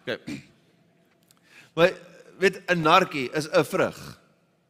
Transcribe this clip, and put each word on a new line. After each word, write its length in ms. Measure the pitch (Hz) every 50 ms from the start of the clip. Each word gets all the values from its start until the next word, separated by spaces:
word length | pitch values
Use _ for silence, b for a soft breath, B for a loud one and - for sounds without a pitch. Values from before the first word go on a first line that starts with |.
Okay. 180 | _ 127 113 - -
<clears throat> 180 | - - - - _ _ _ _ _ _ _ _ _ _ _ _ _ _ _ _ _ _ B B B B B B B B
Maar, 180 | 156 170 185 - - - - - - - - - 120
weet, 220 | 180 196 185 - - -
'n 100 | 180 170
narkie 480 | 156 156 170 190 190 170 156 143 127 117 -
is 140 | 156 147
'n 160 | - - 175 143
vrug. 560 | - 196 175 131 98 82 - - - - - _ _ _ _ _ _ _ _ _ _